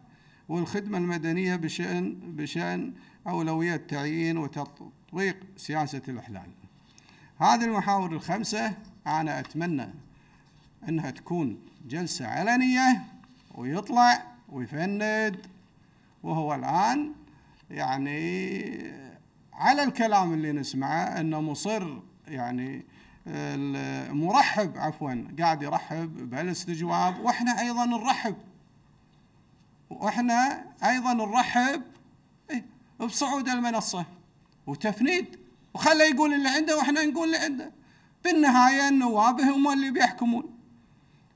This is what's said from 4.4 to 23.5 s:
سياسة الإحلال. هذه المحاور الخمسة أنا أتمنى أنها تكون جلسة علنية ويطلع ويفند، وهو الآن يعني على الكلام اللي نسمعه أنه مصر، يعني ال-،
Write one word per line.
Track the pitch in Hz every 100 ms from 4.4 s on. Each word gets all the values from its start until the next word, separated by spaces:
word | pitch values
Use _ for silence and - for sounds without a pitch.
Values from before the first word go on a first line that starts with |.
| 143 147 139 - - - _ 165 196 190 - -
سياسة | - 151 147 139 135
الإحلال. | 123 - 98 90 - - _ _ - - - - -
هذه | 180 233
المحاور | 233 214 190 196 185
الخمسة | 160 - 190 220 302 226 185 - - 147
أنا | 156 160 143
أتمنى | 131 151 170 151 117 - - - _ - _ _ - _ -
أنها | 160 156
تكون | - - 175 143 104 - - 127
جلسة | 147 170 - 120
علنية | 131 196 247 254 254 262 226 - - - - _
ويطلع | - 123 170 202 240 240 240 - - -
ويفند، | 139 120 143 180 202 214 214 214 185 - - _ _ _ _ _ _
وهو | 165 160 151
الآن | 143 131 160 214 269 302 302 - - _ _ -
يعني | 143 139 135 139 147 165 185 190 196 208 - - - 135 - _ _ _
على | - 175 285
الكلام | 277 - 226 202 180
اللي | 160 156
نسمعه | 147 131 139 135 156 185 -
أنه | 160 156
مصر، | 156 143 202 220 180 131 90 _ -
يعني | 139 123 123 131 135 - - - - -
ال-، | 147 147